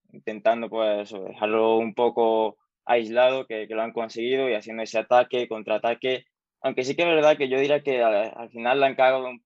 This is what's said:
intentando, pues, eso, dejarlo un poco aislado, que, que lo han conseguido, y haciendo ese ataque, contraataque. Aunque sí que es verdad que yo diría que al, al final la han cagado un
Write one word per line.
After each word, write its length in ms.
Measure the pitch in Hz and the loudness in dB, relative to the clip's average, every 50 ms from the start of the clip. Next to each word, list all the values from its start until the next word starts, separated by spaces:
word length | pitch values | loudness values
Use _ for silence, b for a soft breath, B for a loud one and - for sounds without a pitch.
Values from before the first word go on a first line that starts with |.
| _ _ | _ _
intentando, 560 | - - _ 110 107 107 101 113 117 117 117 101 | -20 -14 _ -10 -10 0 0 0 0 0 -4 -6
pues, 320 | 110 113 110 107 104 104 | -2 -2 0 0 0 -2
eso, 220 | 104 101 113 98 92 | -4 -8 -12 -12 -12
dejarlo 520 | 95 - - 107 107 107 110 110 113 113 | -14 -6 -4 -2 0 2 2 4 4 4
un 180 | 113 113 110 101 | 2 0 -2 -2
poco 640 | - 120 117 117 120 117 113 113 110 110 104 - _ _ _ _ _ _ | 0 0 0 2 2 2 2 2 2 0 -2 -4 _ _ _ _ _ _
aislado, 640 | - 120 120 113 107 113 120 127 127 131 131 131 | 0 0 0 0 0 2 4 4 4 2 0 -6
que, 200 | - 113 107 104 | -8 -8 -10 -8
que 80 | 104 110 | -6 -6
lo 80 | 110 | -6
han 100 | 113 117 | -6 -4
conseguido, 560 | 110 117 113 110 - 117 117 123 131 135 135 127 | -6 -8 -8 -8 -8 -6 -4 -2 -2 -2 0 -2
y 60 | 113 | -2
haciendo 280 | 107 104 110 113 113 | -4 -4 -8 -10 -10
ese 160 | 110 107 - 110 | -10 -4 -4 -4
ataque, 500 | 110 - 123 123 123 - - 123 123 120 | 0 4 4 4 4 2 -2 -4 -4 -4
contraataque. 800 | 117 110 104 - 110 104 - 117 117 - - 131 131 123 - _ _ _ _ _ _ _ | -8 -10 -4 -4 -4 -2 -2 -4 -4 -2 -4 -4 -4 -6 -8 _ _ _ _ _ _ _
Aunque 240 | - 135 127 - 127 | -6 -4 -4 -2 -4
sí 100 | 135 139 | -4 -2
que 80 | 156 | 0
es 60 | 170 175 | 0 2
verdad 280 | 165 156 147 151 156 | 2 4 4 4 4
que 120 | 139 143 131 | 4 0 0
yo 100 | 127 131 | 0 0
diría 240 | 139 143 147 143 | 2 2 0 0
que 200 | 143 139 131 123 | 0 -2 0 2
al, 300 | 117 113 107 101 110 113 120 | 2 2 2 0 -2 -2 -6
al 140 | 120 117 110 | -12 -16 -16
final 280 | - 117 117 120 131 139 | -12 -4 -2 0 2 2
la 80 | 139 | 2
han 80 | 135 120 | 2 4
cagado 320 | 131 131 131 131 131 127 127 | 4 4 4 4 2 -2 -6
un 160 | 123 117 _ | -12 -14 _